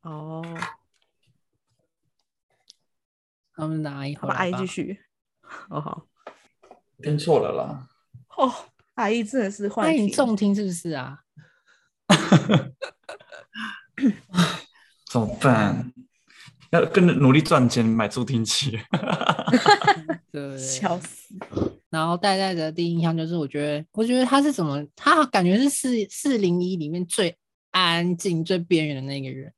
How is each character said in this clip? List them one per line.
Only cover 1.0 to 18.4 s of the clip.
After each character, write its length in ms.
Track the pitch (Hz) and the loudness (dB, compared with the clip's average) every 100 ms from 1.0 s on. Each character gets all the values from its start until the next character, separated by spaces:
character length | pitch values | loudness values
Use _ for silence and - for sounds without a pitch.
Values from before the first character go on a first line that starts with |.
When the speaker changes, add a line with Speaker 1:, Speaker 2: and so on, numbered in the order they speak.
| _ _ _ _ _ _ _ _ _ _ _ _ _ _ _ _ _ - _ _ _ _ _ _ _ | _ _ _ _ _ _ _ _ _ _ _ _ _ _ _ _ _ -20 _ _ _ _ _ _ _
Speaker 2:
他 140 | - 156 | -8 -6
们 160 | 160 | -4
的 80 | 151 | -6
阿 160 | 139 139 | -8 -10
姨 100 | 147 | -8
回 100 | 185 | -6
来 20 | |
吧。 60 | |
Speaker 1:
好 40 | - | -2
吧， 0 | |
阿 80 | 185 | -2
姨 80 | |
继 120 | 185 185 | -2 -6
续。 320 | - - 202 _ _ _ _ _ - - | -6 -8 -10 _ _ _ _ _ -20 -10
哦， 100 | - | -10
好。 280 | 147 - _ _ - - _ _ _ - _ _ | -10 -12 _ _ -20 -20 _ _ _ -20 _ _
Speaker 3:
听 160 | - 147 | -4 -2
错 220 | 156 143 | 2 2
了 120 | - | 2
啦。 340 | - - 139 - _ _ - _ - | -2 -4 -8 -16 _ _ -20 _ 0
Speaker 1:
哦， 120 | 262 - - _ _ | 0 0 -16 _ _
阿 160 | - 214 | -4 -2
姨 120 | 233 | 0
真 160 | 214 269 | -2 -2
的 120 | 202 | -2
是 180 | 202 202 | -4 -6
幻 180 | 226 302 | 0 2
听。 100 | 320 | 2
Speaker 2:
那 60 | |
你 80 | 202 | 2
重 240 | - 254 | 2 0
听 200 | 214 208 | 2 2
是 100 | 202 | 2
不 80 | 202 | -2
是 200 | 175 175 | -4 -6
啊？ 260 | 147 131 143 _ - - _ _ _ _ _ _ | -8 -8 -14 _ -20 -20 _ _ _ _ _ _
Speaker 3:
<laughs> 680 | 170 - 175 - 208 - - - _ - - - - - 220 220 - _ - 262 - _ 180 170 - - _ _ _ - | 2 6 4 6 0 0 -12 -14 _ -20 -20 -18 -20 -18 -14 -14 -14 _ 0 0 0 _ 0 0 0 -14 _ _ _ -4
怎 100 | 123 | -2
么 60 | 107 - | -2 2
办？ 500 | 139 113 101 - 123 - - _ _ - - _ _ | 4 4 4 0 -6 -12 -20 _ _ -20 -20 _ _
要 160 | 170 - | 0 4
跟 200 | 196 180 | 6 6
着 60 | |
努 200 | 131 135 | 6 6
力 100 | 139 | 6
赚 260 | 151 156 120 | 6 4 4
钱 160 | 123 | 4
买 240 | 113 113 104 | 2 2 0
助 160 | - | -2
听 180 | 120 123 | -2 -2